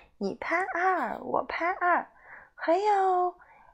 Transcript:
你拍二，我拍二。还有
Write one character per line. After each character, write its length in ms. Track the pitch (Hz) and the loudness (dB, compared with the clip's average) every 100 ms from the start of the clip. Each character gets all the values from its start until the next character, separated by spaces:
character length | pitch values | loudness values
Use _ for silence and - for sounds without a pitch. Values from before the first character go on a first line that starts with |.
| - - | -20 -8
你 160 | 196 | -8
拍 240 | 240 - 339 | -6 -2 -2
二， 600 | 370 349 370 359 240 - | -2 0 0 0 -2 -6
我 200 | - - | -4 -2
拍 220 | 269 - 330 | -2 -4 -4
二。 340 | 359 359 320 - - - - - | 0 2 2 0 -12 -20 -20 -20
还 220 | - - 339 | -6 0 2
有 580 | 415 403 381 359 359 359 - - - | 4 2 4 2 0 -4 -14 -20 -20